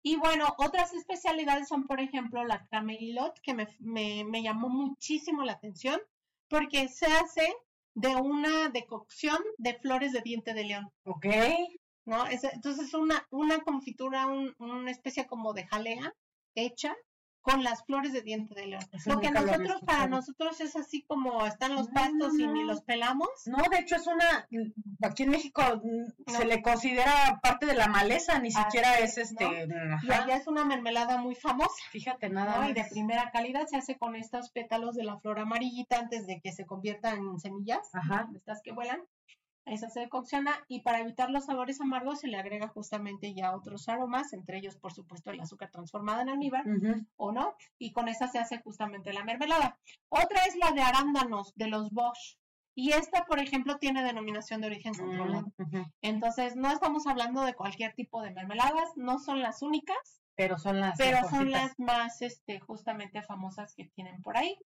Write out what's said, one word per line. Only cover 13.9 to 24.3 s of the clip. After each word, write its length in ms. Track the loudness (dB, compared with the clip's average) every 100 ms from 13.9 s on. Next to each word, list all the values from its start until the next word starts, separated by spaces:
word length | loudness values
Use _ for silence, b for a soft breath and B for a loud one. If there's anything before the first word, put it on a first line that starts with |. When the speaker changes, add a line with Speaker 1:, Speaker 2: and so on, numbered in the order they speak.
| -8 -4 0 0
Speaker 1:
un, 260 | -2 -4 -8
una 320 | -10 -6 -6
especie 340 | -6 -6 -6
como 280 | -6 -4 -4
de 120 | -6 -4
jalea 460 | -4 -4 -6 -8 -10 _ _ _
hecha 400 | -4 -4 -4 -6 -6 _ _ _ _
con 200 | 2 4
las 200 | 2 -2
flores 260 | -2 -2 0
de 80 | -4
diente 340 | -4 -6 -6
de 120 | -10 -8
león. 140 | -8 -10
Speaker 2:
Eso 160 | -6 0
Speaker 1:
Lo 60 | 2
que 80 | 4
Speaker 2:
nunca 140 | 4
lo 100 | 4
había 60 | 4
Speaker 1:
nosotros, 240 | 2 -2
para 120 | 2 2
Speaker 2:
escuchado. 100 | 4 0
Speaker 1:
nosotros 400 | -4 -4 -4 -2
es 140 | -4 -4
así 260 | -4 -8
como 420 | _ -2 0 0
están 300 | 0 0 -2
los 120 | 0 2
Speaker 2:
No, 40 |
Speaker 1:
pastos 460 | 2 4 2 2 2
y 60 | 2
Speaker 2:
no, 60 |
Speaker 1:
ni 80 | 0
Speaker 2:
no. 60 | 0
Speaker 1:
los 140 | -4
pelamos. 460 | -2 0 0 0 -2 -4
Speaker 2:
No, 120 | -2 2 4
de 100 | 4
hecho 160 | 2 0
es 100 | 0
una, 400 | 4 4